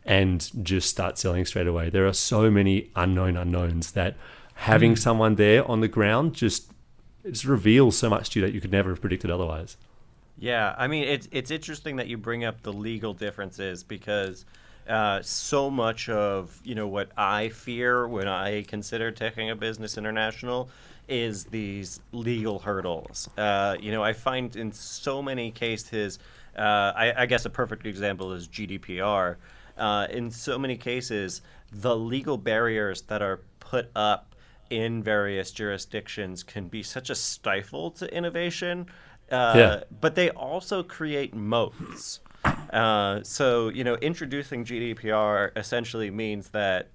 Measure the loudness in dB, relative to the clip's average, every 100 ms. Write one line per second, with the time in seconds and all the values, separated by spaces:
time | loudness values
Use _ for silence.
0 | 2 6 6 2 -2 -6 0 2 2 0
1 | 0 0 0 0 0 0 0 2 2 4
2 | 4 4 2 6 6 8 6 4 0 0
3 | 2 4 2 2 0 0 2 0 -2 0
4 | 0 -2 -12 -20 -20 -6 4 8 8 6
5 | 4 6 6 8 8 8 6 2 2 4
6 | 4 4 2 2 0 0 -4 -16 -20 -20
7 | -20 -16 -8 -4 2 4 8 10 10 6
8 | 4 2 0 0 0 0 0 2 2 0
9 | -2 -2 -2 -2 -2 -4 -10 -16 -20 -20
10 | -20 -20 -20 -10 -2 0 0 0 -2 -2
11 | -2 -2 -4 -6 -4 -6 -8 -10 -8 -6
12 | -6 -6 -6 -4 -4 -6 -8 -6 -6 -6
13 | -6 -6 -6 -6 -10 -8 -8 -8 -10 -10
14 | -4 -2 -2 -6 -16 -20 -20 -16 -4 0
15 | 2 0 -2 -6 -2 0 0 0 0 -2
16 | -2 0 0 0 -6 -12 -10 -6 -4 -4
17 | -4 -2 0 0 -2 -6 -10 -2 2 2
18 | 0 -2 -2 -2 -2 -4 -6 -8 -6 -4
19 | -4 -4 -6 -4 -6 -4 -6 -6 -8 -8
20 | -4 -2 -2 -4 -6 -6 -6 -12 -20 -18
21 | -6 -4 -4 -6 -8 -8 -6 -8 -10 -14
22 | -14 -8 -4 -2 -2 -4 -4 -4 -2 -4
23 | -6 -10 -10 -2 2 2 2 0 -4 0
24 | 0 0 -2 -2 -4 -6 -8 -10 -12 -8
25 | -4 -4 -4 -4 -6 -4 -4 -4 -6 -4
26 | -4 -6 -16 -20 -14 -2 2 4 2 2
27 | 2 2 2 2 0 -4 -4 -4 -8 -4
28 | -2 -2 -4 -8 -10 -10 -10 -10 -10 -4
29 | 0 2 0 -2 -12 -20 -16 -4 0 0
30 | 0 -4 -8 -8 -6 -4 -4 -4 -4 -6
31 | -4 -4 -4 -8 -14 -20 -20 -4 0 0
32 | 0 -4 -2 -2 0 2 2 0 -2 -4
33 | -6 -4 -4 -4 -10 _ -6 -4 -2 0
34 | 2 2 -2 -20 -20 -20 -8 -4 -2 -2
35 | 0 0 2 -2 -6 -6 -6 -6 -6 -10
36 | -8 -8 -8 -10 -12 -12 -10 -10 -10 -10
37 | -8 -6 -6 -4 -2 -2 -4 -8 -10 -8
38 | -10 -6 -6 -4 -6 -4 -6 -6 -10 -16
39 | -20 -20 -4 2 6 8 8 6 -4 -2
40 | 0 2 0 0 -6 -6 -4 -4 -4 -8
41 | -6 -4 -4 -6 -2 0 0 -4 -14 -12
42 | -10 -12 -16 -4 -2 -2 -2 0 4 4
43 | 2 -2 -4 0 2 4 2 0 -2 0
44 | -2 -4 -4 -6 -6 -8 -6 -6 -6 -6
45 | 0 2 4 2 0 -2 -4 -4 -2 -4
46 | -4 -4 -4 -6 -6 -2 0 0 -2